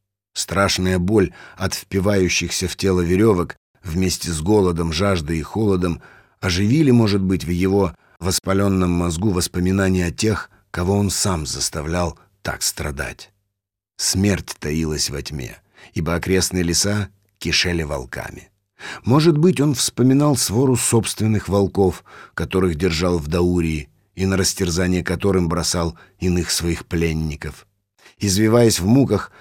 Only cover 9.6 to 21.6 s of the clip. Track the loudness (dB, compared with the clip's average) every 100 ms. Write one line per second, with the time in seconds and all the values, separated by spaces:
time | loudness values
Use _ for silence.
9.6 | 0 0 2 0 -2 -2 -2 -2 -6 _
10.6 | _ -4 0 0 0 -2 -2 -2 -6 -6
11.6 | -6 -6 -4 -2 -4 -6 _ _ -10 -6
12.6 | -6 -6 -8 -8 -10 -12 -20 _ _ _
13.6 | _ _ _ -8 -2 2 2 0 -4 -10
14.6 | -4 -2 -2 -2 -4 -6 -8 -10 -10 -14
15.6 | _ _ -12 -6 -2 -2 0 0 0 -2
16.6 | 0 0 0 -2 -6 -10 _ _ -4 -2
17.6 | -2 -2 -4 -6 -8 -10 -12 -14 -20 _
18.6 | _ _ -16 -8 0 4 4 4 4 4
19.6 | 0 0 -2 0 2 4 2 0 0 0
20.6 | 2 0 2 0 0 -2 0 0 0 2